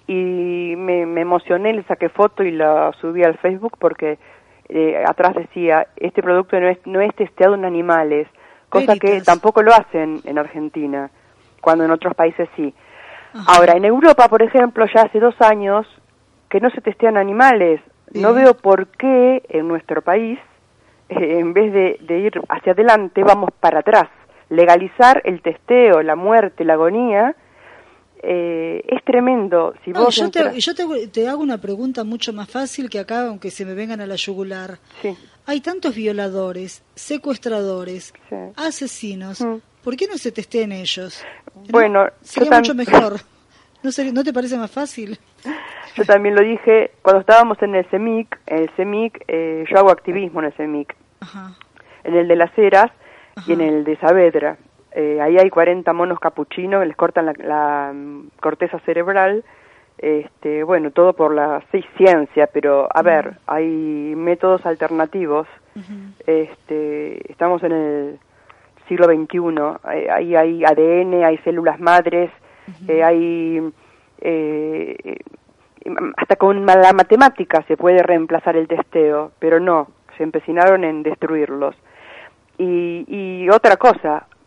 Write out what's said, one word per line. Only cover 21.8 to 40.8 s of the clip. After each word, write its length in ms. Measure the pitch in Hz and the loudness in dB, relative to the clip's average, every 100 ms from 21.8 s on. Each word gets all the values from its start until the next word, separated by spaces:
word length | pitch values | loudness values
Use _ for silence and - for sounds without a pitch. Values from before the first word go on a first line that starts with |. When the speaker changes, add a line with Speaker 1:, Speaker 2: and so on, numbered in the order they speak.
| 185 - | 0 -2
Speaker 1:
de 200 | 160 170 | -6 -4
ir 200 | 208 175 - | -2 -4 -6
hacia 240 | - - | -4 -2
adelante, 500 | 185 233 220 185 - | 2 4 2 2 0
vamos 280 | 196 202 185 - | 4 4 0 -2
para 200 | 170 156 | 0 0
atrás. 280 | 175 220 165 _ _ _ _ | 2 2 2 _ _ _ _
Legalizar 720 | 160 170 175 185 - 247 269 | 2 6 4 2 4 4 4
el 180 | - 175 | 0 -4
testeo, 580 | 170 165 - 247 240 165 | -6 -8 0 4 6 4
la 140 | 160 156 | 2 -2
muerte, 480 | 185 226 196 - | 2 2 2 -2
la 80 | 165 | 0
agonía, 600 | 160 165 214 247 202 240 - _ _ - - _ _ _ _ | 2 2 0 0 0 0 -4 _ _ -20 -20 _ _ _ _
eh, 600 | - 180 170 165 165 165 - | -6 -4 -4 -6 -8 -10 -6
es 160 | 254 | -6
tremendo. 680 | - 247 247 254 196 170 165 - | -2 0 0 0 0 0 -2 -6
Si 60 | - | -10
Speaker 2:
No, 140 | 180 | 0
Speaker 1:
vos 120 | 240 226 | 0 0
Speaker 2:
yo 140 | 208 | -2
te, 80 | - | -2
Speaker 1:
entras 180 | 202 254 | -4 -4
Speaker 2:
yo 100 | 320 | -6
te, 340 | 339 339 277 214 | -6 -6 -8 -8
te 200 | 226 233 | -6 -6
hago 140 | 294 | -4
una 160 | 302 220 | -6 -6
pregunta 440 | 196 196 262 247 | -8 -8 -8 -8
mucho 280 | 214 226 - | -10 -8 -10
más 160 | 208 202 | -10 -12
fácil 380 | 254 269 - 254 | -10 -10 -10 -10
que 100 | 208 | -10
acá, 280 | 190 233 247 | -8 -6 -8
aunque 240 | 202 196 | -10 -14
se 140 | - 190 | -12 -12
me 80 | |
vengan 260 | 190 220 226 | -12 -12 -12
a 60 | 196 | -12
la 100 | 185 | -10
yugular. 640 | - 190 196 190 185 180 _ - | -10 -10 -10 -12 -16 -20 _ -12
Speaker 1:
Sí. 120 | 208 180 _ _ - | -12 -12 _ _ -10
Speaker 2:
Hay 140 | 294 | -8
tantos 340 | 330 370 339 | -8 -8 -8
violadores, 880 | 220 214 202 196 190 185 180 185 - _ | -6 -6 -6 -6 -6 -8 -10 -14 -18 _
secuestradores, 1200 | - - 294 294 247 247 220 196 185 180 185 - _ _ | -20 -12 -10 -8 -8 -6 -6 -6 -8 -10 -14 -18 _ _
Speaker 1:
Sí. 60 | 196 185 214 | -16 -16 -10
Speaker 2:
asesinos. 840 | 311 294 262 - 214 190 190 190 | -10 -8 -12 -12 -14 -12 -14 -10
Speaker 1:
Mm. 140 | 233 220 - _ | -8 -8 -14 _
Speaker 2:
¿Por 120 | - 247 | -12 -8
qué 100 | 392 | -8
no 60 | 359 | -8
se 140 | 240 | -10
testeen 400 | 226 196 233 214 | -10 -8 -6 -6
ellos? 520 | 196 | -8